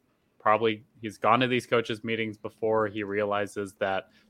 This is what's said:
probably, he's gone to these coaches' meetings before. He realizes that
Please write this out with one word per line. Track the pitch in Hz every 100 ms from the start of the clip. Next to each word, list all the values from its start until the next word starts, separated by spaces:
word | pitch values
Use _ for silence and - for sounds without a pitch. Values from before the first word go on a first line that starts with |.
| _ _ _ _
probably, | 107 107 113 107 - _
he's | 110 -
gone | 107 120
to | 127
these | 123 -
coaches' | 117 113 110
meetings | 117 113 110 104
before. | 107 - 110 110 104
He | 107
realizes | 98 101 104 101 101 107 98
that | - 98 95 - _